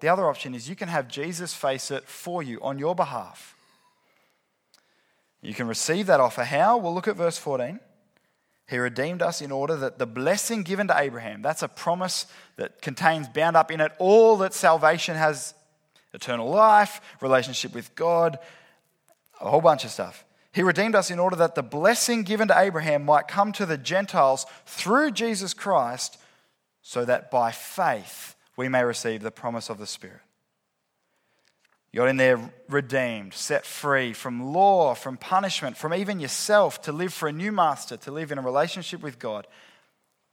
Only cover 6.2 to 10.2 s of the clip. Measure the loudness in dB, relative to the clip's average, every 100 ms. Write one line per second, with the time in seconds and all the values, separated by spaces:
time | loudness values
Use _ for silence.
6.2 | 6 0 -2 2 4 2 0 -2 -4 -2
7.2 | -2 -2 -4 -4 -4 -10 -18 _ _ _
8.2 | _ _ _ _ -8 -4 -2 -2 -4 -2
9.2 | -4 -4 -6 -4 -4 -2 -4 -4 -6 -2